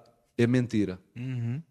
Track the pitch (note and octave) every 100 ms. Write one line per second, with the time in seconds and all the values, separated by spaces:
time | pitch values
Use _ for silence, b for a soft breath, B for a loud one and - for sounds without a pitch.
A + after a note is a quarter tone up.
0 | - _ _ - A#2 B2+ A#2 A2 F#2+ F#2
1 | _ A#2+ B2+ B2+ A#2 C3+ -